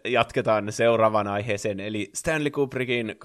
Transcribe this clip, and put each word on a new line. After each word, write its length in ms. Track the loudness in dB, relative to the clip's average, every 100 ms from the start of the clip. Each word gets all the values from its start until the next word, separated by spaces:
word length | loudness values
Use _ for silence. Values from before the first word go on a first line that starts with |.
| 0
jatketaan 640 | 0 2 0 2 0 0
seuraavan 560 | 2 4 6 4 2 0
aiheeseen, 520 | -4 -2 -4 -4 -6
eli 300 | -6 -6 -6
Stanley 380 | -6 -4 -2 -2
Kubrickin 640 | -2 -2 -2 -2 -2 -4 -10